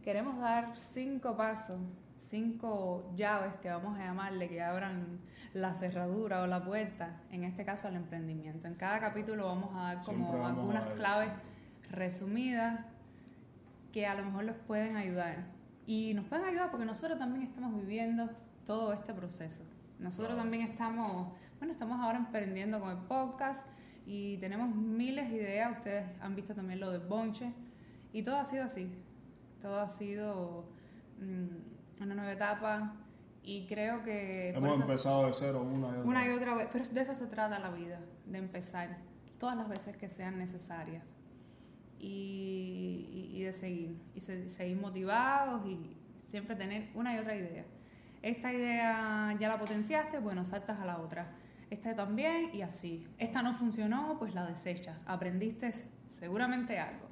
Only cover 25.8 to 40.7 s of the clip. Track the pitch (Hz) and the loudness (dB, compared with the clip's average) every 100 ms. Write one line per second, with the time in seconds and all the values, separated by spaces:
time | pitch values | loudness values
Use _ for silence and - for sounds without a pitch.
25.8 | 208 202 190 180 196 196 190 208 185 185 | 0 0 -2 -6 -4 -2 -2 -4 -2 -2
26.8 | 190 180 170 214 226 214 247 233 - - | 0 -2 0 2 2 0 -4 -6 -12 -14
27.8 | - - - 214 220 277 277 262 254 - | -18 -18 -8 -4 2 2 2 2 0 -2
28.8 | 180 180 - - - - - - 202 202 | -4 -6 -12 -18 -18 -20 -20 -10 -2 0
29.8 | 202 202 202 202 208 196 175 175 170 - | 0 0 -2 -2 0 0 -2 -4 -8 -14
30.8 | - - - - 190 185 180 170 - - | -18 -18 -16 -8 -4 -2 -2 -4 -10 -14
31.8 | - - 202 202 202 190 202 208 214 208 | -16 -6 -4 -2 -2 2 2 4 4 2
32.8 | 214 208 - - - - - 196 185 208 | 2 -4 -14 -18 -20 -14 -6 -6 -2 0
33.8 | 214 233 220 208 196 185 180 175 139 143 | 2 0 0 -2 -2 -2 0 4 6 6
34.8 | 135 131 135 139 131 123 139 135 127 135 | 6 4 6 8 8 6 2 2 2 2
35.8 | 131 247 240 254 247 247 247 233 226 247 | 2 2 4 6 6 4 4 2 2 0
36.8 | 254 240 262 269 240 214 214 202 190 170 | 0 2 2 0 -2 2 2 2 -2 -4
37.8 | 170 175 170 - - 190 185 180 180 180 | -4 -6 -8 -14 -6 -4 -4 -4 -4 -4
38.8 | 175 175 - - - - 247 240 214 202 | -4 -6 -12 -16 -18 -4 -2 0 0 -2
39.8 | - 196 202 - 185 185 180 180 165 | -4 -6 -8 -4 -4 -2 -4 -4 -6